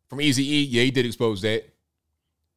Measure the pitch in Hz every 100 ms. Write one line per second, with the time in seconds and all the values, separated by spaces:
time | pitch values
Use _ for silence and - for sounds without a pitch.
0 | - 131 151 123 139 147 143 117 131 131
1 | 120 - 117 104 107 110 - _ _ _
2 | _ _ _ _ _